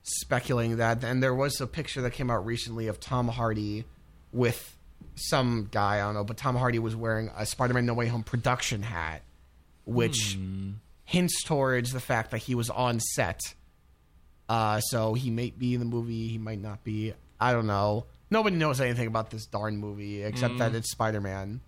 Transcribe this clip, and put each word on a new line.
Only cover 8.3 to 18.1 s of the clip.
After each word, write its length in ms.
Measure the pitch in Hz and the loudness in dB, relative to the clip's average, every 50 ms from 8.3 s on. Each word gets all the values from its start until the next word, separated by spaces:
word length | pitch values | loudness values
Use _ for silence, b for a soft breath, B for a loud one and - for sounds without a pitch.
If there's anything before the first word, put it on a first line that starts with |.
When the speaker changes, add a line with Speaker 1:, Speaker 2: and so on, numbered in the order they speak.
| - 120 - 127 127 - - - 120 104 101 | -4 0 2 0 0 0 0 -2 -2 -2 -4
Speaker 1:
hat, 380 | 117 98 85 80 80 80 73 - - - - - - - - _ - - - - | -4 -4 -4 -4 -4 -6 -8 -14 -20 -20 -20 -20 -20 -20 -20 _ -20 -20 -16 -8
which 500 | - 117 120 117 110 113 113 107 98 98 | 0 2 2 2 2 2 0 -2 -2 -2
Speaker 2:
Hmm. 360 | 95 95 95 95 95 95 98 104 110 - - - - - | -4 -4 -4 -4 -6 -6 -6 -8 -10 -12 -18 -20 -20 -6
Speaker 1:
hints 380 | - - 180 180 170 - - - | 0 2 2 4 2 0 -2 0
towards 480 | - 160 139 135 131 127 123 120 123 | 0 2 4 4 4 4 2 2 0
the 80 | 131 127 | -4 -6
fact 320 | - - 131 113 110 - | 0 0 0 0 0 -2
that 80 | - 113 | -4 -6
he 160 | - - 127 | -2 0 0
was 140 | 120 117 120 | 0 0 0
on 300 | - - 127 123 120 113 | 0 0 2 2 2 0
set. 400 | - - - - 117 85 - - - - - - - - _ _ _ - - _ _ _ _ - - - - - _ - | -2 -2 0 0 0 0 -2 -6 -8 -10 -12 -16 -20 -20 _ _ _ -20 -20 _ _ _ _ -20 -20 -20 -20 -18 _ -2
Uh, 300 | 113 113 110 107 107 107 | 0 2 2 2 2 2
so 340 | 104 - - 117 110 110 110 | 0 0 0 2 2 2 0
he 160 | 123 131 123 | 0 0 0
might 280 | 113 117 123 120 117 - | 0 0 -2 -4 -4 -2
be 140 | 127 123 123 | 0 0 2
in 40 | 120 | 2
the 60 | 120 | 0
movie, 440 | 117 120 117 117 117 113 113 113 117 | 0 0 -2 -2 -2 -4 -4 -4 -4
he 80 | 113 | -4
might 220 | 110 110 110 110 101 | -4 -4 -6 -6 -6
not 240 | 101 107 101 - - | -6 -8 -10 -8 -6
be. 300 | 107 107 107 110 110 104 - - - _ - | -6 -4 -2 -2 -4 -6 -10 -18 -20 _ 0
I 120 | 113 127 123 | 2 2 4
don't 140 | 117 110 | 4 2
know. 380 | 107 101 98 101 104 107 113 - - | 2 2 4 4 2 2 0 -2 -8